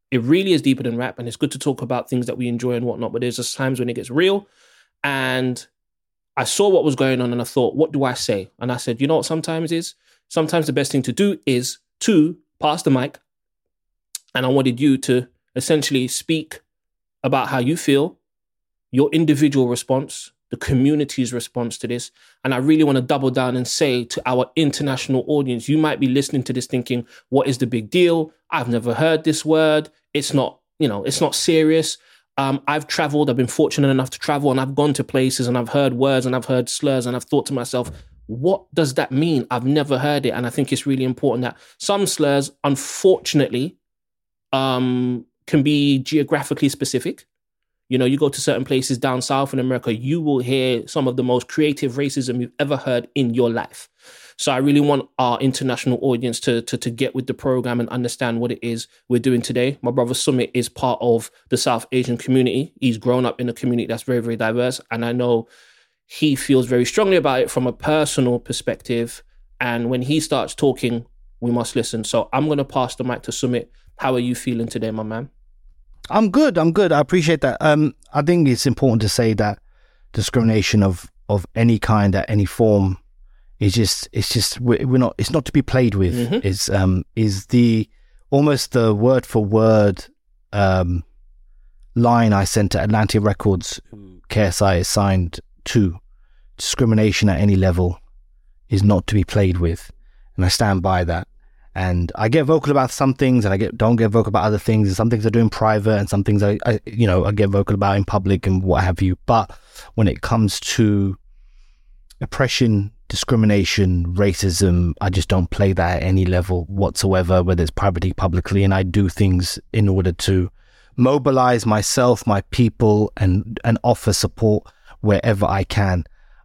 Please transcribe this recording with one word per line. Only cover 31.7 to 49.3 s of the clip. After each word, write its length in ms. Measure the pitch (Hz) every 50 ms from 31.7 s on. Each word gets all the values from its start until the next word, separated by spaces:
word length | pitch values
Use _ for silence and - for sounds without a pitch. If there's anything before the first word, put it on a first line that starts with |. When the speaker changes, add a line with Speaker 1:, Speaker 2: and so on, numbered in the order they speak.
| 160 160 156 160 - - _ _ _ _ _ _ - -
Speaker 1:
Um, 240 | 135 135 139 143 - -
I've 180 | 147 156 147
traveled, 420 | - - - 156 147 147 147 151 139
I've 80 | 123
been 120 | 123 123 113
fortunate 400 | - - 151 - - - 139 139
enough 220 | 135 131 131 131
to 80 | - -
travel, 320 | - - 147 143 143 139
and 80 | 127 131
I've 160 | 131 135 135
gone 160 | 139 147 151 139
to 80 | -
places 460 | - - - 131 131 131 131 - 123 120
and 100 | 123 123
I've 120 | 117 120
heard 240 | - 143 139 135 123
words 300 | 120 135 139 135 131 123
and 120 | 127 127
I've 80 | 127 120
heard 240 | - 131 127 123 -
slurs, 360 | - - 147 143 135 131 120
and 120 | 123 123
I've 80 | 123 -
thought 220 | - 151 143 -
to 60 | -
myself, 380 | 143 127 120 - - 127 120 - - - - - _ - -
"What 460 | - 110 127 139 180 190 - - _
does 220 | - 175 160 131 127
that 160 | - - -
mean? 340 | 131 135 160 170 156 127 117 -
I've 160 | 127 120 123
never 320 | 131 147 151 139 143 139 127
heard 260 | 135 147 147 143 131
it." 60 | 120
And 160 | 85 104 123
I 40 | 120
think 220 | - - 135 -
it's 140 | 135 - -
really 160 | 143 135 131
important 400 | 131 127 123 - - 131 117 123
that 140 | 127 120 - - - - _ -
some 280 | - - 202 202 196
slurs, 460 | 185 - - 151 139 139 139 139 - - _
unfortunately, 1120 | - 143 139 - - - - - - 190 185 - - - - 151 135 - 113 123 139 185 - _ _ _ _ _ _ _ _ _ _ _ _ _ _ -
um, 760 | - 135 135 135 127 127 127 127 123 123 123 123 123 117 - _ _ _ _
can 180 | - - 151 135
be 340 | 151 147 147 143 143 139 135
geographically 720 | 131 - 156 151 139 135 160 143 139 - 143 - 151 135
specific. 580 | - - 135 - - 123 - 175 - - - _ _ _ _ _ _ _ _ _ _ _ _ -
You 100 | 127 127
know, 60 | 131
you 140 | 127 139 143
go 100 | 151 139
to 120 | - -
certain 240 | - - 143 120 135
places 340 | - 139 131 131 - 131 117
down 220 | - 135 127 127
south 320 | 123 -